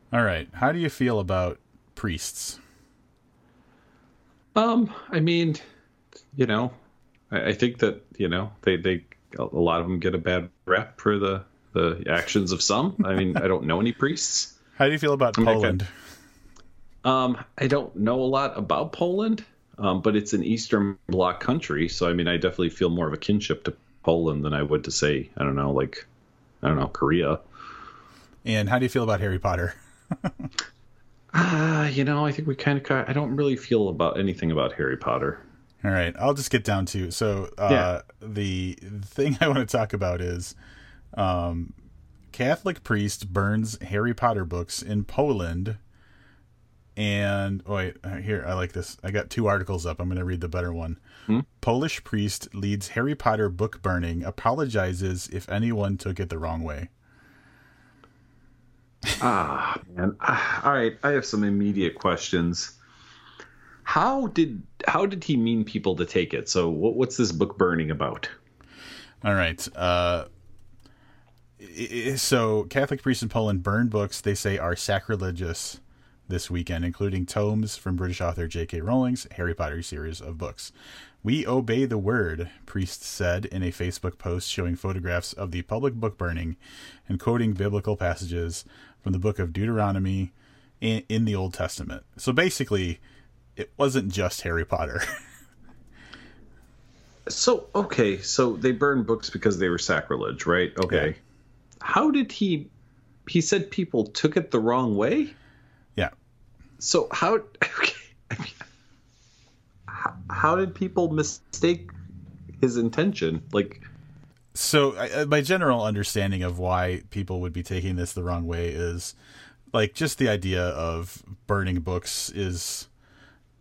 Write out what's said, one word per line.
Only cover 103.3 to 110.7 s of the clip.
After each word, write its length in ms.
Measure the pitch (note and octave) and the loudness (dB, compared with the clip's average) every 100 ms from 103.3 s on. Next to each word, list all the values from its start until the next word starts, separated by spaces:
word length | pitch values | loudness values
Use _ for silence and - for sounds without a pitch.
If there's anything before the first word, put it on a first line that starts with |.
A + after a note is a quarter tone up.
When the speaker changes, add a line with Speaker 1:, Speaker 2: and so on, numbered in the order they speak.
| F3 | 0
Speaker 2:
said 300 | D#3+ G3 - | 2 2 0
people 360 | - E3+ A#2+ G#2 | -4 -2 0 -2
took 300 | - D#3 F3 | 0 0 2
it 160 | D#3+ | 0
the 80 | A#2 | 2
wrong 360 | A2 B2 B2 G2+ | 2 2 2 2
way? 380 | A#2+ C4+ - - - - - _ _ - | 2 2 0 -6 -20 -20 -20 _ _ -4
Speaker 1:
Yeah. 140 | E2 - _ _ - - - - | -4 -6 _ _ -20 -20 -20 -10
Speaker 2:
So 300 | - E3+ - | 0 2 2
how, 240 | - E3+ | 2 2
<laughs> 300 | A3 - - | 2 0 -4
okay, 300 | - - - - - - - | -4 0 -2 -2 -12 -20 -10
I 80 | - | -8
mean, 140 | - - - - _ _ _ _ _ _ _ _ _ _ - | -8 -14 -20 -20 _ _ _ _ _ _ _ _ _ _ -16
how, 280 | - - - - | -6 -6 -6 -8
how 240 | - D#3 | 0 2
did 180 | F3+ F#3+ | 2 0